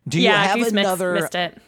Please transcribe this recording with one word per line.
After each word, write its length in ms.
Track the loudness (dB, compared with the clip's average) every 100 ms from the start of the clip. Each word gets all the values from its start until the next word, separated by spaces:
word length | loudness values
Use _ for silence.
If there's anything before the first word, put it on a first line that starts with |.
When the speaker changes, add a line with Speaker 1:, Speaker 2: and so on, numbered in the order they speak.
| -4
Speaker 1:
Do 120 | 2
you 60 |
Speaker 2:
Yeah, 200 | 4 4
Speaker 1:
have 120 | 2 0
Speaker 2:
Goose 140 | 0
missed, 140 | 0 0
Speaker 1:
another 280 | -2 -2
Speaker 2:
missed 200 | -2 -4
it. 240 | -4 -6 -10